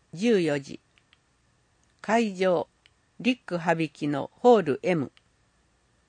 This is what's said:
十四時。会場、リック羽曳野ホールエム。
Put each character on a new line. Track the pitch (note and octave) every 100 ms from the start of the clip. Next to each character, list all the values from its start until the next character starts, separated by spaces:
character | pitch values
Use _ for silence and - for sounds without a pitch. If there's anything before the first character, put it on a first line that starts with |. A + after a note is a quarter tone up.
| -
十 | D#3+ A#3 G3+
四 | D#3 D3
時。 | C3+ - _ _ _ _ _ _ _ _ _ _ _ -
会 | - A#3 A3
場、 | F3+ F#3 E3 - _ _ _ _ -
リ | G3
ッ | B3+
ク | - F3
羽 | E3+
曳 | E3 D#3+ - D3
野 | C#3 -
ホ | - B3 A3+
ー |
ル | D3+ -
エ | F3+
ム。 | E3+ - _ _ _ _ _ _ _ _ _